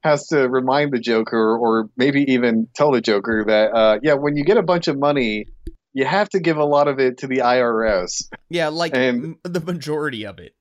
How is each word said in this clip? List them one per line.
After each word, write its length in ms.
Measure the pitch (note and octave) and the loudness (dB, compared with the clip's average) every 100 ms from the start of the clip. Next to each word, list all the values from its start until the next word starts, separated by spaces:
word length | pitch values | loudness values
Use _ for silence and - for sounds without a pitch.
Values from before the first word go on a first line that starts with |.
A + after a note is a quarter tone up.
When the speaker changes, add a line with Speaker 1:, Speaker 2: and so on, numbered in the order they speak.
Speaker 1:
has 240 | D#3+ D3 - | 2 0 2
to 200 | D#3 C3 | 2 2
remind 440 | B2+ B2+ C#3 D3 | 0 0 0 0
the 80 | C3 | -2
Joker, 580 | A2+ A2+ A2 A#2 A2 A#2 | 0 0 0 0 2 2
or 300 | A#2 A2+ A2 - | 2 0 -2 -2
maybe 360 | C3 C#3+ C#3 | 0 2 2
even 360 | B2+ A#2+ A2+ A2+ - | 2 2 0 -2 0
tell 160 | D3 | 2
the 80 | B2+ | 2
Joker 440 | A2+ G#2 G2 A2+ G#2+ | 2 0 0 -2 2
that, 240 | A2 G#2+ | 2 2
uh, 240 | A#2 A2 G#2+ | 4 4 4
yeah, 120 | C#3+ | 2
when 220 | C#3+ D3 D3 | 0 0 -2
you 80 | |
get 120 | C#3+ A3 | 2 2
a 60 | |
bunch 240 | F3 F3 E3+ | 2 0 0
of 100 | C#3 | -2
money, 480 | C#3+ C#3+ A#2 G#2+ G#2 - - - _ | 0 0 -2 -4 -8 -14 -16 -16 _
you 100 | C3+ | -4
have 240 | C3 F#3+ G#3 | -2 0 0
to 100 | G3 | 0
give 200 | E3+ D#3 | 0 0
a 60 | |
lot 220 | D3 C#3+ C#3+ | 2 2 2
of 140 | C3+ | 2
it 180 | C3 B2+ | 0 -2
to 80 | C3+ | -4
the 140 | C3 | -2
I 200 | A#2+ B2+ | 2 2
R 240 | A#2+ A2+ A2+ G2 | 2 0 0 0
S. 260 | F2+ - - - _ | -2 -8 -12 -16 _
Speaker 2:
Yeah, 180 | E3+ D#3 | -4 -4
like, 260 | D#3 E3+ | -2 -2
Speaker 1:
And 300 | C3 B2+ B2 | 0 0 -2
Speaker 2:
m-, 140 | D#3+ D#3+ | -6 -12
the 180 | F3 F3 | -8 -8
majority 680 | D#3+ F3 D3 D3+ D3+ A#2+ G#2+ | -6 -8 -6 -6 -6 -8 -12
of 120 | F#2 | -14
it. 160 | F2 _ | -20 _